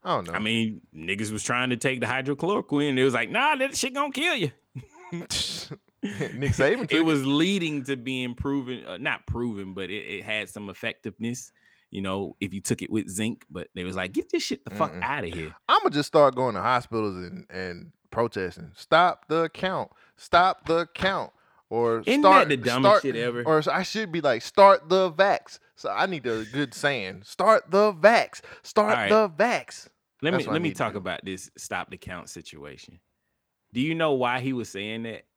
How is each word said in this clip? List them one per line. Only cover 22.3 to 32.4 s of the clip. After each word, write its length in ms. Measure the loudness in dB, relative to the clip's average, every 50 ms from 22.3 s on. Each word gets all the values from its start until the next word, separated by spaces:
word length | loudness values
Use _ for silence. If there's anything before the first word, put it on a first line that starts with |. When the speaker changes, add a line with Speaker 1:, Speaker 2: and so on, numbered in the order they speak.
| 10 10 8 6
Speaker 2:
that 120 | 2 0
the 40 | 2
dumbest 260 | 0 2 4 6 6
Speaker 1:
start, 100 | 6 6
Speaker 2:
shit 140 | 4 0 -2
ever? 260 | -2 -2 -2 -2 -2
Speaker 1:
or 180 | 0 2 2 2 2 2
I 120 | -2 -2
should 300 | -2 -2 -4 -6 -6 -4
be 80 | -6 -2
like, 220 | 0 2 0 0
"Start 460 | -2 -2 _ 10 10 10 10 8 4 2
the 220 | 2 2 2 2
vax." 480 | 2 2 2 4 2 0 -2 -12 -20 -20 _ _ _
So 160 | _ -8 -6
I 160 | -2 0 0
need 180 | -2 -2 -4 -4
a 180 | -4 -4 -4 -4
good 280 | -6 -4 -4 -4 -4 -6
saying. 480 | -4 -2 -2 -2 -2 -6 -8 -10 -12 -16
"Start 460 | -20 -6 0 4 4 4 4 2 2
the 200 | 2 4 4 4
vax. 480 | 2 6 6 6 6 6 2 0 -6 -18 -18 -20 -20 -20
Start 280 | _ -2 2 2 2 4
Speaker 2:
All 60 | 2
right. 140 | 2 4 4
Speaker 1:
the 180 | 6 6 4 2 0 0 0
vax." 440 | 2 2 -2 -4 -8 -18 -20 -20 -20 _ _ _ _ _ _
Speaker 2:
Let 80 | -2 0
Speaker 1:
That's 120 | 0 0
Speaker 2:
me, 40 | 0
Speaker 1:
what 40 | 0
I 20 | -2
Speaker 2:
let 80 | -2
me 60 | -2 -2
Speaker 1:
need 60 | -2
to 20 | -2
Speaker 2:
talk 140 | -4 -4
Speaker 1:
do. 60 | -4 -6
Speaker 2:
about 260 | -6 -6 -8 -8 -8
this 260 | -10 -10 -10 -12 -18 _
stop 340 | -18 -12 -8 -6 -6 -6 -8
the 60 | -12
count 320 | -16 -14 -12 -12 -12 -12 -14
situation. 720 | -16 -16